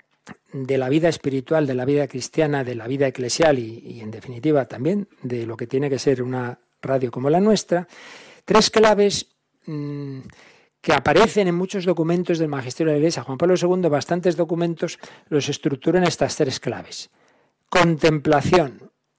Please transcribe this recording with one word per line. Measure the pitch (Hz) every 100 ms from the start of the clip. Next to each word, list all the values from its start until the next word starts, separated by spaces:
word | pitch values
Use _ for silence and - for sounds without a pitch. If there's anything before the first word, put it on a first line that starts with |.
| _ _ - - _
de | 139 131 135
la | 127
vida | 151 170
espiritual, | 160 143 135 127 160 143
de |
la | 127
vida | 127 147 135
cristiana, | 127 120 - 156 143
de | 123
la | 117 110
vida | 135 135
eclesial | 127 123 - 165 135
y, | 113 113
y, | - 120
en | 107
definitiva, | 107 127 120 151 143 123
también | - 139 202 196 _
de | 131 120 113
lo | 117
que | 120
tiene | 135 143
que | 131
ser | 143 127
una | 123 127 123 123 _ _
radio | - 135 127
como | 123 135
la | 170
nuestra, | 208 196 - 175 180 - - - - -
tres | - 220 214
claves, | 220 214 202 202 - - _ _ _ -
mm, | 151 143 143 143 135 - - - _ _ _
que | -
aparecen | 147 139 151 226 208 185
en |
muchos | 170 190 202
documentos | 175 170 165 175 180 165
del | 160
magisterio | 139 123 - 160
de |
la | 147
Iglesia. | 165 156
Juan | 123 131
Pablo | 175 180
segundo, | 175 185 170
bastantes | 143 - 180 180 160
documentos | 165 170 170 160 170 - - - -
los | 151 139
estructuran | 139 160 135 - 180
estas | 175 - 135
tres | - 139 -
claves. | - 92 - - - _ _ _ _ _ _
Contemplación, | 185 175 156 165 156 156 147 139 180 139 101 - _ _